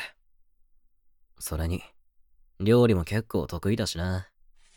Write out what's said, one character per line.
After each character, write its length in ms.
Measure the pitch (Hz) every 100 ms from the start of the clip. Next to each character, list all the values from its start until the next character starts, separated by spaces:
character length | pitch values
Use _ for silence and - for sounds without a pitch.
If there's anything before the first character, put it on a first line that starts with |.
| - - _ _ _ _ _ _ _ _ _ _ _ -
そ 160 | - 80
れ 100 | 82
に、 160 | 90 - _ _ _ _ _ _ -
料 260 | 98 120 120
理 80 |
も 80 | 95
結 220 | 82 104
構 240 | - 101 71
得 240 | 85 98
意 40 | 110
だ 120 | 101
し 100 | 82
な。 320 | 90 92 - _ _ _ _